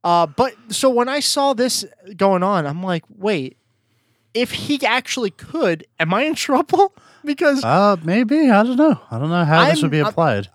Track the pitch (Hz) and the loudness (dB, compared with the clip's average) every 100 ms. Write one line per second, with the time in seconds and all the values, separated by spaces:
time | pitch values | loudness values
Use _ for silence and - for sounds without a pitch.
0 | 180 175 165 139 254 - 226 - 269 240 | 0 0 0 -2 -4 -4 -12 -2 0 0
1 | 240 285 262 285 277 240 247 - 202 _ | -2 -2 -2 0 0 0 -2 -4 -10 _
2 | 190 190 196 185 185 196 143 156 185 170 | -20 -2 0 2 0 -2 -4 -6 -4 -6
3 | _ - 196 185 131 _ _ _ _ _ | _ -8 -4 -4 -6 _ _ _ _ _
4 | _ _ _ - 247 - - 285 233 247 | _ _ _ -4 -4 -4 -4 -2 0 -2
5 | - - 214 - - 320 226 165 - - | -4 -6 -6 -8 -10 -2 -2 -2 -8 -6
6 | 160 196 302 320 - 277 330 349 392 _ | -2 0 -2 -4 -2 -2 0 2 2 _
7 | _ _ 294 277 294 269 120 160 202 190 | _ _ -8 0 0 0 0 2 2 2
8 | 160 202 233 302 285 202 233 254 311 226 | -2 -2 0 2 4 4 4 2 2 0
9 | - 113 151 175 160 160 262 311 160 151 | -4 -6 -2 0 2 4 4 2 0 0
10 | 208 190 160 104 95 | -2 0 0 0 -6